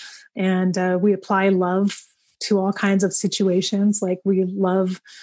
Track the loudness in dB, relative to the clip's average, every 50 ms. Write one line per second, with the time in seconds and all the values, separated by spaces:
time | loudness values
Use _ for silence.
0 | -20 -20 -20 -20 -20 _ _ -2 0 0 2 2 0 0 0 0 0 0 0 2
1 | 2 2 2 0 0 -2 0 2 2 2 2 2 2 0 0 0 0 -2 -2 -6
2 | -12 -20 _ _ _ _ _ -12 -4 -2 0 0 0 0 -2 -2 0 0 2 2
3 | 2 0 0 -2 -4 -4 -2 0 0 2 2 0 0 0 0 0 2 0 0 0
4 | -2 -4 -4 -2 -2 0 0 0 0 -2 -2 -2 0 0 2 0 0 -2 -4 -8
5 | -12 -20 -20 -20